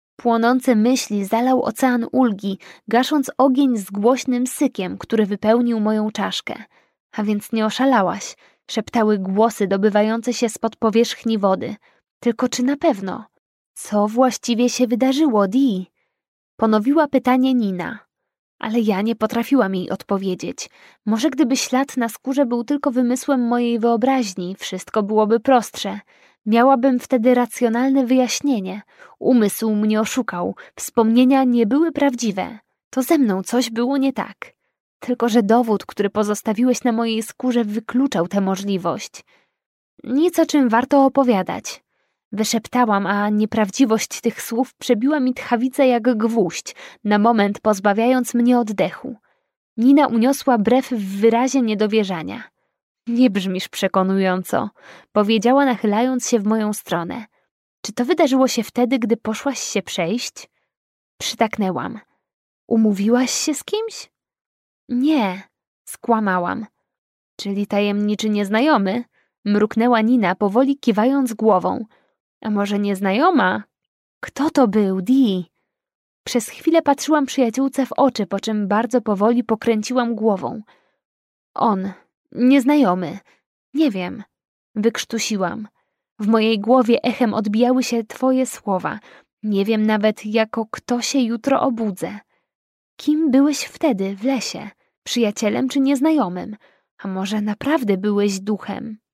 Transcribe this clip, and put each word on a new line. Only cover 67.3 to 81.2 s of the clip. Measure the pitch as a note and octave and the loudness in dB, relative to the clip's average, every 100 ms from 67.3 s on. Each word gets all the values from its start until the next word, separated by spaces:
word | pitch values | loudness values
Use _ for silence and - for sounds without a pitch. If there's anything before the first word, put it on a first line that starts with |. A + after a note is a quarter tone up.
| - | -12
„Czyli | G3 G3 G3+ | -6 -4 -2
tajemniczy | G3+ G#3 G3+ G#3 G#3 G#3+ | 0 0 0 -2 -2 -2
nieznajomy?”, | G#3 G3 A3 D4+ B3+ G3 A#3+ - _ _ _ | -2 0 0 2 2 0 -4 -6 _ _ _
mruknęła | G3+ G#3 G#3+ A3 A#3+ A#3 | -2 0 2 2 2 2
Nina, | A3 B3 F#3 | 2 2 0
powoli | F#3+ G3+ A3 C4+ C#4 | 0 0 2 2 0
kiwając | - G#3 A#3+ C#4 B3+ | 0 2 2 2 -2
głową. | G#3+ A3 F#3 F3+ F#3+ G#3+ _ _ _ _ _ | 0 2 2 2 -4 -8 _ _ _ _ _
„A | G#3+ | -4
może | G3+ G3+ G#3 | -2 -2 -2
nieznajoma?” | G3+ F#3+ G3 G#3 F4 D4+ F#3 G#3 - _ _ _ _ _ | -2 -2 0 2 2 4 2 -2 -8 _ _ _ _ _
„Kto | - - D#4 | -12 -4 0
to | D4 A#3 | 2 2
był, | G#3+ G3 F#3+ | 2 0 0
Di?” | F#3 C4 A#3 F#3 F3 _ _ _ _ _ _ _ | 2 4 4 0 -6 _ _ _ _ _ _ _
Przez | - A#3+ - | -6 -4 -4
chwilę | - E4 E4 | -6 0 2
patrzyłam | D#4+ C#4+ - D4+ C4+ | 2 0 0 0 0
przyjaciółce | - A#3 B3+ C4+ - B3+ | 0 0 0 -2 -2 -4
w | |
oczy, | - C4+ - G3 | 0 0 0 -4
po | G3 | -4
czym | A3+ G#3+ G3 | -4 -4 0
bardzo | G#3 A#3 B3 | -2 0 -2
powoli | G#3+ G3 A3 A#3+ | 0 0 2 2
pokręciłam | A3+ A#3 A#3 G#3+ G#3+ B3+ A#3 | 0 -2 0 -2 -2 -2 -2
głową. | G#3+ A3 F#3+ A#2+ A3 - _ _ _ _ _ | -2 0 0 -4 -8 -14 _ _ _ _ _